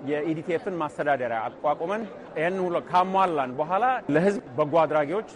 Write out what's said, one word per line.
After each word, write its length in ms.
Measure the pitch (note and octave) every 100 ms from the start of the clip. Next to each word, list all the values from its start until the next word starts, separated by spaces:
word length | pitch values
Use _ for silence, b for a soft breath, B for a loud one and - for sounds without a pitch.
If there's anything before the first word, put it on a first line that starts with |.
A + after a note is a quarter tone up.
| C3+
የኢ 240 | D3 E3
ዲ 120 | D#3
ቲ 140 | E3+ E3
ኤፍን 220 | G#3 F3
ማስተዳደሪያ 640 | D3+ - D3 C3+ A#2+ A2+ A#2+
አቋቁመን 580 | - D3+ D3 E3+ G#3+ G#3+ - - D#3+
ይህን 220 | E3 F#3+
ሁሉ 160 | F3+ E3+ C3
ካሟላን 680 | F3+ F#3 F#3+ F#3 D3+ C3 C3
በኋላ 280 | D3+ F#3+ B3 B3 -
ለህዝብ 340 | D3 G3 G3 - B2+
በጎ 180 | D3+ E3
አድራጊዎች 500 | D3+ D3+ C#3+ G3 -